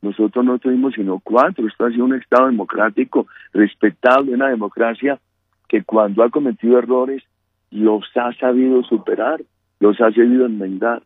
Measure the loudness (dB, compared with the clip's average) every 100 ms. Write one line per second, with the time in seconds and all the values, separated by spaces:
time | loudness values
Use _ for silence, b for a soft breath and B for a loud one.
0 | -8 -2 -2 0 -2 0 -2 0 -2 -4
1 | -6 -6 -2 0 0 -2 -8 -4 -4 -2
2 | -2 -2 0 2 2 0 -4 -2 -2 -2
3 | -2 -2 -4 B B 0 0 2 -2 0
4 | 2 2 2 -2 -2 -2 -6 -4 -4 -2
5 | -4 -4 _ _ _ _ _ -4 0 0
6 | 0 2 2 2 -2 -2 2 2 2 -2
7 | -2 -6 _ _ _ _ _ -2 0 0
8 | -2 -4 -4 -4 -2 0 2 0 0 -4
9 | -2 -4 -2 -4 -10 _ _ _ 2 4
10 | 2 4 4 4 0 -2 -6 -4 -4 -4